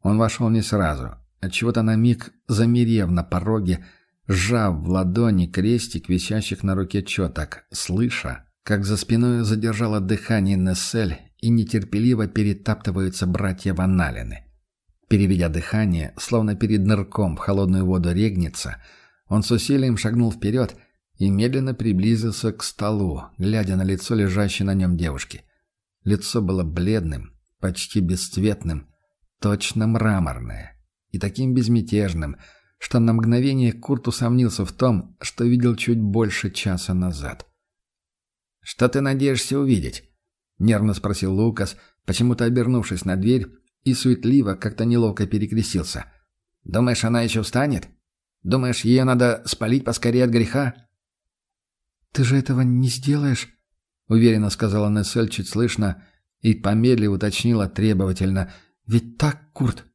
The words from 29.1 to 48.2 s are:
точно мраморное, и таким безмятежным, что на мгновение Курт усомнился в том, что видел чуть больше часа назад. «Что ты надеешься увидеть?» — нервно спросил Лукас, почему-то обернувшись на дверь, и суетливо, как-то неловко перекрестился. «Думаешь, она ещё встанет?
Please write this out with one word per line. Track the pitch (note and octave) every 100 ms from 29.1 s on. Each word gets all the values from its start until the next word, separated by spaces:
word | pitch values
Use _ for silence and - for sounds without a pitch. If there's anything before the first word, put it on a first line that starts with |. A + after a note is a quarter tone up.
| _ _ _
точно | G#2 G#2 - A2+ A2
мраморное, | A2 A2 G2 D#2 A#1+ A#1 G1+ - - _ _ _
и | F#2
таким | G2+ B2+ C3
безмятежным, | B2+ A2+ A#2+ A2+ G#2 G2+ E2 D2 C2+ - _ _ _
что | - B2
на | A#2
мгновение | A2+ A2 A#2+ C#3 C3+ B2
Курт | A2+ - C3+ A#2+
усомнился | - A#2+ B2 A#2+ -
в | F#2+
том, | - B2+ G2+ - _
что | - -
видел | A#2+ B2 A#2+ G#2+
чуть | - A#2
больше | G#2 G#2+ G#2+ - G2
часа | - G2+ F2+ -
назад. | F2+ F2+ D2+ C#2 - - _ _ _ _ _ _ _ _ _ _ _
«Что | - - B2
ты | C#3
надеешься | C#3 C3+ C#3 B2+ - C#3
увидеть?» — | C3+ G#2+ - - _ _ _ _ _ _
нервно | G#2+ G#2+ G#2+
спросил | G2 G2+ G2 F#2+
Лукас, | F#2+ A2+ A2 F#2+ - _ _
почему-то | - - A#2+ A#2
обернувшись | A#2 B2 A#2+ B2+ A2 F#2
на | F#2+ F#2
дверь, | G#2 B2+ G2+ - _ _ C3+
и |
суетливо, | B2 C3 B2 A#2 C#3 G#2
как-то | F#2 G#2+ -
неловко | A2+ A#2+ A2+ G2 F#2+
перекрестился. | G#2+ G#2 A2 G#2 F#2 - - - _ _ _ _ _
«Думаешь, | - A2 B2 A#2
она | A2+ A#2
ещё | A#2 A2+
встанет? | G#2 B2+ C#3+ A#2+ - _ _ _